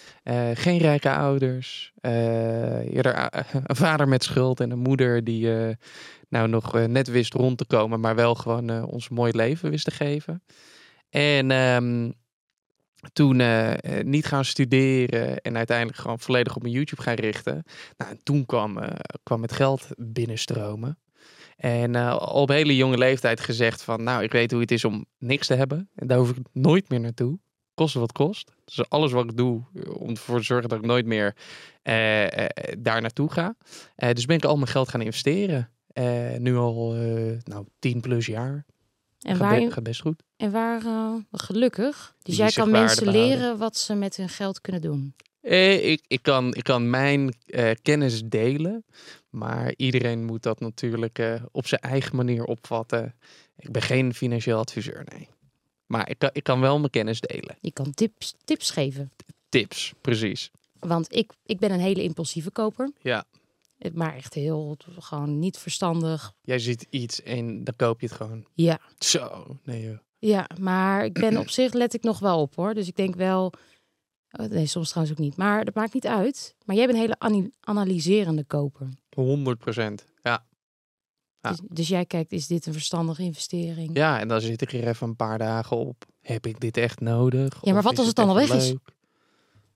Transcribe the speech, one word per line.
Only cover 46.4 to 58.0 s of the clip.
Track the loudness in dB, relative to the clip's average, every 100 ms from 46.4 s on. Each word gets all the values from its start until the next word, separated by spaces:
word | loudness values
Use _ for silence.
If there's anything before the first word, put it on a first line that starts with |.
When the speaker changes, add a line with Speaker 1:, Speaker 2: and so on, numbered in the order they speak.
| 2
Speaker 1:
ik | 0
kan | 2 2 2
mijn, | 2 4 2 0 -4 -6
eh, | 0 2 2
kennis | 2 2 2 -2 -2
delen. | 0 0 0 -2 -6 -10 _ -20 -20 _
Maar | -10 -6 -4 -4 -2
iedereen | 0 2 0 -2 -4
moet | -4
dat | -4 -4
natuurlijk, | -6 -6 -4 -2 -4 -2
eh, | -2 -4 -6
op | -6 -2
zijn | -4
eigen | -2 -2 -2 -2
manier | 0 -2 -2
opvatten. | -6 -4 -6 -2 -4 -4 -10 _ -20 _ _
Ik | -8
ben | -4
geen | 0 0 0
financieel | -2 -2 -2 0 0
adviseur, | -2 -6 -8 -12 -16 -18
nee. | -20 _ _ _ _ _ _
Maar | -4 -4
ik | 0
kan, | -2
ik | 0
kan | 0 4
wel | 4 4
mijn | 2
kennis | 0 -2 -2
delen. | -6 -8 -10 -10
Speaker 2:
Je | -10
kan | -6 -8
tips, | -2